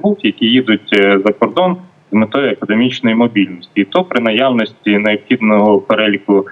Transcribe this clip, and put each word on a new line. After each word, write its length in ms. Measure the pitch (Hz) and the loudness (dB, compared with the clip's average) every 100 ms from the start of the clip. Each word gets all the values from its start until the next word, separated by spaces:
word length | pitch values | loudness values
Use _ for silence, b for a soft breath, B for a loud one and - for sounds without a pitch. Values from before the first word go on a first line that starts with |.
двох, 240 | 208 202 | -4 0
які 220 | 107 - 113 | -2 -2 0
їдуть, 460 | 127 110 107 - | 0 0 -2 0
е, 260 | 101 98 98 104 | 2 2 2 0
за 60 | |
кордон 440 | - 98 151 185 180 - _ - | -2 -2 0 -2 -2 -10 _ -4
з 20 | |
метою 380 | 104 107 - 123 | -2 0 -2 -2
академічної 640 | 104 104 110 127 127 117 113 | -4 -4 0 0 -2 -2 0
мобільності, 540 | 117 107 95 87 - | 0 0 -2 -6 -8
і 100 | 101 | -4
то 200 | 98 175 | -2 -2
при 160 | 180 123 | -2 -2
наявності 800 | 113 107 135 120 107 - 107 104 | -2 0 0 0 -4 -6 -2 0
необхідного 800 | 107 104 - 123 110 104 104 101 | 0 -2 -2 0 2 2 4 2
переліку, 680 | 98 107 107 101 - 98 98 | 0 0 0 -2 0 0 0